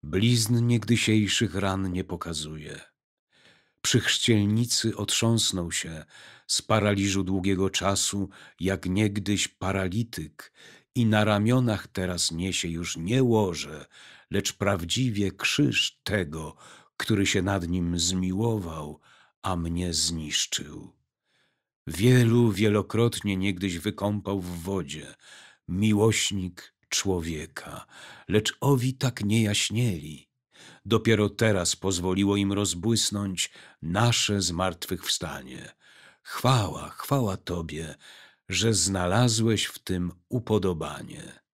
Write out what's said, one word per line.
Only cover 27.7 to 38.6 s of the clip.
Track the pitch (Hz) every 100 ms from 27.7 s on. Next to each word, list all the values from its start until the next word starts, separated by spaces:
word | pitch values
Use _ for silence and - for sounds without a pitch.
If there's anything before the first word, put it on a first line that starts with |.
| 76 - - - - -
lecz | 98 139 -
owi | 131 139 127
tak | 131 131 -
nie | 101 113
jaśnieli. | 107 101 - 107 123 85 76 73 _ _ _ _ - - 101
Dopiero | 110 110 107 104
teraz | - 110 98 87 -
pozwoliło | 95 90 90 92 101 101
im | 98
rozbłysnąć | 98 101 87 101 113 - 101 101 92 - - - _
nasze | 78 92 120 117 - 101
zmartwychwstanie. | 87 85 92 87 - 90 - - 87 - - 62 - - _ - - _
Chwała, | - - 123 127 95 - 78
chwała | - - 143 110 92
Tobie, | - 90 82 78 80 - - - - _ _
że | 95